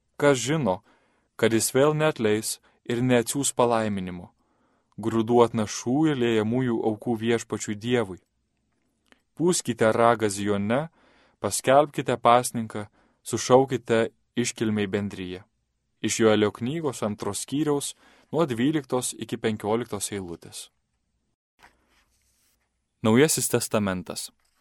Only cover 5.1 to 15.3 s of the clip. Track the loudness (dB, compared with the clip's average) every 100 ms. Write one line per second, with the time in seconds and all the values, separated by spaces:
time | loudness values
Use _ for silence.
5.1 | 0 4 4 4 2 -4 -6 -2 0 0
6.1 | 0 0 0 0 -2 -2 -2 -2 -4 -4
7.1 | -4 -2 -2 -4 -8 -8 -8 -2 -2 -2
8.1 | -8 _ _ _ _ _ _ _ _ _
9.1 | _ _ -2 0 0 -4 0 2 4 4
10.1 | 4 0 -2 -2 -2 -2 -2 -4 _ _
11.1 | _ _ _ -6 -2 4 4 4 -2 -4
12.1 | 0 4 4 2 -6 -8 -10 -12 _ _
13.1 | _ -8 -4 6 6 6 -2 0 0 0
14.1 | -6 _ -4 -4 -2 -2 -2 -2 -4 -6
15.1 | -8 -10